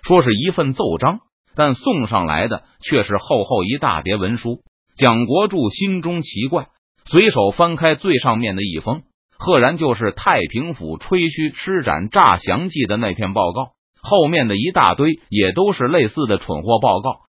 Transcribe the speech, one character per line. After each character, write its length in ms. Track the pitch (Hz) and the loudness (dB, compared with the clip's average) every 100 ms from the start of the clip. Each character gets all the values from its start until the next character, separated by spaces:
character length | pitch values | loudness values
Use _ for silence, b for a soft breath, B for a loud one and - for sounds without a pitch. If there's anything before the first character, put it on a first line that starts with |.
说 200 | - 180 | 4 4
是 80 | 127 | 4
一 160 | 107 165 | 0 -2
份 220 | 175 139 | -2 -4
奏 240 | 131 110 82 | -2 -4 0
章， 220 | 131 208 _ _ _ | -2 -2 _ _ _
但 200 | - 151 | 0 0
送 320 | 123 277 185 107 | 0 -2 -2 0
上 180 | 110 | 0
来 240 | 80 76 110 | 0 0 -2
的 140 | 107 b b | -4 b b
却 240 | - 139 | -2 0
是 140 | 101 101 | 0 -4
厚 260 | - 127 | 0 -2
厚 200 | 98 113 | 0 -2
一 120 | 92 143 | -2 -2
大 240 | 143 82 | -2 -2
叠 160 | 76 101 | -2 -2
文 220 | 95 117 | -2 -4
书。 220 | 117 120 _ _ _ - | -6 -8 _ _ _ 2
蒋 300 | 127 117 113 | 2 4 0
国 220 | 156 208 | 0 0
柱 220 | 196 110 | 0 -2
心 300 | - 196 185 | -2 -4 -2
中 180 | 165 175 | -4 -6
奇 260 | 151 98 131 | -6 -6 -4
怪， 200 | 160 139 _ _ _ | -4 -6 _ _ _
随 260 | - 160 214 | 2 4 4
手 200 | 139 101 | 2 0
翻 240 | 101 170 | 2 0
开 220 | 160 165 151 | 2 0 0
最 200 | 196 135 | 0 0
上 200 | 135 113 | 0 -2
面 160 | 117 | -2
的 80 | 95 | -4
一 160 | 101 78 | -4 -6
封， 240 | 95 151 - _ _ _ | -6 -8 -8 _ _ _
赫 200 | - 156 | 2 4
然 180 | 120 165 | 4 2
就 180 | 156 | -2
是 180 | 110 110 | 0 -2
太 260 | - - 147 85 | 0 0 2 0
平 200 | 113 165 | -6 -6
府 260 | 135 - 156 | -10 -10 -10
吹 300 | - 185 165 | -2 0 0
嘘 220 | 151 156 | -2 -6
施 300 | - - 190 | -4 -4 -2
展 280 | 123 76 101 | 0 -2 0
诈 260 | 202 151 87 | 4 4 4
降 320 | 98 98 180 | 0 -2 -2
计 160 | 156 | -4
的 120 | 104 104 | -2 -2
那 160 | 110 | -2
篇 220 | 90 98 | -4 -2
报 180 | 104 87 | 0 -2
告， 200 | 92 131 _ _ _ | -2 -10 _ _ _
后 280 | - 202 151 | 0 2 4
面 180 | 170 117 | 2 0
的 100 | 101 | 0
一 140 | 156 | 0
大 240 | 180 107 | 2 2
堆 240 | 90 151 160 b | 4 0 0 b
也 200 | 104 95 | 0 2
都 220 | 95 202 | 2 0
是 160 | 185 127 | 0 0
类 180 | 170 110 | 2 0
似 200 | - 127 | 0 -2
的 80 | 98 | -2
蠢 260 | - 76 | -2 -6
货 160 | 90 117 | 0 2
报 200 | 131 92 | 2 0
告。 220 | 131 - _ | -2 -8 _